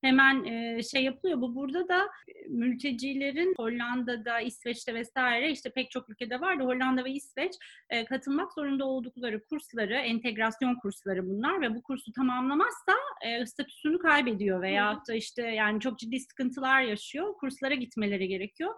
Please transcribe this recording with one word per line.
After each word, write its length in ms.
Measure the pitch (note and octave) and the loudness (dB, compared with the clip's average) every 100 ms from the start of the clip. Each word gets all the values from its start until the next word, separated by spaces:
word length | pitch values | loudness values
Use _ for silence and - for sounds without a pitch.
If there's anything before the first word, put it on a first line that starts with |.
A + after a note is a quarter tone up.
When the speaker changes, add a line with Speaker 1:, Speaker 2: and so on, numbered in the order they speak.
Speaker 1:
hemen, 420 | C4 C4 C#4 C4+ | 4 8 8 6
e, 380 | A#3 A#3 A#3 A#3 | 0 -4 -4 -4
şey 220 | A#3 C4+ | -2 0
yapılıyor. 360 | C4 C4 F#4 C#4 | 0 0 0 0
Bu 140 | B3 | -2
burada 340 | B3 C#4 E4 F#4 | -4 -4 -2 2
da, 200 | F4+ G4 - - | 2 0 -4 -20
e, 200 | - - | -16 -6
mültecilerin 1040 | A#3+ B3 B3 C#4+ A#3 C4+ C4+ C#4 C#4 F4+ F4+ | 0 0 0 -2 -2 -2 -2 -2 0 0 0
Hollanda'da, 840 | A3+ A#3+ A#3+ B3+ A#3+ A#3+ A3+ A#3 | 0 -2 -2 -2 -2 -4 -2 -2
İsveç'te 540 | A#3+ - A#3+ A#3 - | -2 -6 -8 -6 -6
vesaire 560 | A3+ A#3 C4 B3 A#3 D4+ | -6 -4 0 2 2 0
işte 200 | C#4 B3+ | -2 -4
pek 200 | C4 B3+ | -4 -4
çok 200 | B3+ - | -6 -8
ülkede 300 | G#3+ A#3 B3+ | -8 -6 -2
vardı. 240 | F4+ E4+ | 0 0
Hollanda 400 | B3+ B3+ C4 B3+ | 2 2 2 2
ve 60 | B3+ | 0
İsveç, 420 | C#4 - - F4+ - - - - | -6 -8 -4 -4 -6 -16 -20 -4
e, 140 | A#3 | -4
katılmak 480 | A3+ C4 C#4 C#4+ F#4 | -2 -4 -2 -2 -2
zorunda 320 | - C#4+ C4+ | -4 -2 0
oldukları 600 | C4+ C4 A#3+ - A#3+ G#3+ | 0 -2 -4 -6 -4 -4
kursları, 500 | - D4 - A3+ G3+ | -4 -8 -6 -4 0
entegrasyon 800 | B3 A#3+ A3+ A#3+ G#3+ A3+ A3 B3+ B3 | 0 0 0 -2 0 0 2 0 0
kursları 440 | G3+ - G3 F#3 F#3+ | -2 -4 -2 -2 -2
bunlar 340 | G3+ C4+ F#4+ | 0 0 2
ve 140 | B3 | 0
bu 80 | A3+ | -2
kursu 300 | - C4 - | -4 -8 -6
tamamlamazsa, 800 | B3 B3+ B3 C4 D4 - - - G#4+ C#5+ - A3+ | 0 0 2 2 2 2 2 2 2 0 -6 -4
e, 200 | A#3+ A#3+ | -4 -4
statüsünü 520 | - C#4 - D4+ F4 | -6 -10 -4 0 2
kaybediyor 640 | E4+ D4 B3 G#3 G3+ F#3 | 6 6 4 2 2 2
veyahut 340 | F#3 G3+ G#3 G#3 | 2 2 2 0
Speaker 2:
Hı 40 | |
hı. 140 | - | -4
Speaker 1:
da 0 | |
işte 280 | A3+ - - | -4 -4 -4
yani 380 | A#3 A3 G#3 G#3+ | -2 2 2 2
çok 180 | B3+ A3 | -2 -4
ciddi 220 | A3+ B3+ | -4 -6
sıkıntılar 600 | - - B3+ B3+ C4 C4 | -6 -4 -2 0 2 4
yaşıyor. 520 | B3 G#3 - C#4 G4+ - | 4 -2 -6 -6 -4 -4
Kurslara 340 | C4+ C4 C4+ | -6 -4 -2
gitmeleri 540 | C#4 B3 - G3+ G3 F#3 | -2 -2 -2 0 0 -2
gerekiyor. 460 | F#3+ G#3 - F4 | -4 -6 -6 -6